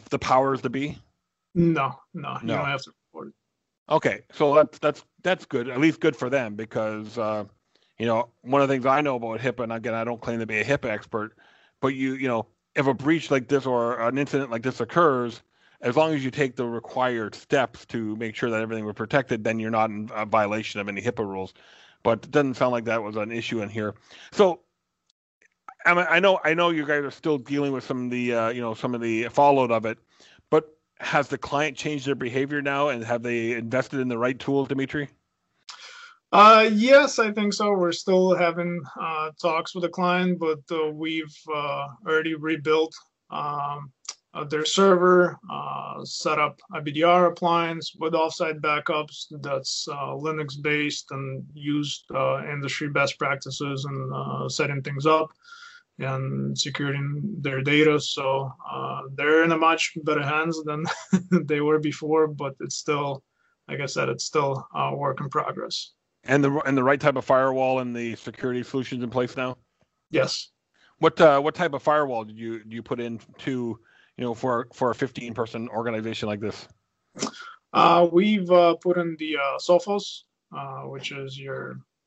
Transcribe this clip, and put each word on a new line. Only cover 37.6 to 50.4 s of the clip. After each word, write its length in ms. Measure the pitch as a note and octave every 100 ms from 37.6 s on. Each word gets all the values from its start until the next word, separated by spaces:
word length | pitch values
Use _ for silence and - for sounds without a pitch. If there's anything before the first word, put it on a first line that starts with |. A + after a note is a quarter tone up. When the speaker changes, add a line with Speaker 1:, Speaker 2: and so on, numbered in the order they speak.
| G#3
Speaker 2:
We're 180 | G3 F3
still 420 | E3+ - F#3 F#3
having, 480 | F3 E3+ E3+ F3 F3 C3+ -
uh, 340 | E3 D#3 D#3 -
talks 340 | E3+ E3 E3+
with 80 | F#3
the 80 | E3+
client, 480 | F#3 F3+ F3+ F3+ E3+
but, 220 | D#3+ D3+ -
uh, 180 | E3 D#3
we've, 460 | D3+ D#3+ D#3+ D3+ - D#3
uh, 340 | D3+ C#3+ C#3+ C#3+ A#2+ F3
already 280 | D#3 D#3+
rebuilt, 600 | D#3 D#3 D#3 D3+ D#3 D#3+ - _ _ _
um, 640 | D#3 D3 D3 C#3+ D3 C#3+ _ - - _
uh, 120 | D#3+
their 200 | D3+ D3+
server, 760 | D#3 F#3+ G3 F3+ F3+ F3+ F3 C#3+ F#3+
uh, 520 | C#3+ C#3+ C#3 C#3 C#3+
set 340 | C#3 - D#3+ D3+
up 220 | D3+ - -
a 60 | D3+
B 100 | D3+
D 120 | D3
R 240 | E3+ F3+ F3
appliance 680 | F3 F3 E3+ E3 E3 - -
with 140 | D#3+
offsite 460 | E3 D#3+ - D#3+ D#3
backups 640 | D3+ D3 D#3+ D3+ D3+ - - D3+
that's, 440 | C#3 C3+ C3+ - D#3+
uh, 280 | C#3+ C3+
Linux-based 960 | C3+ D#3 D#3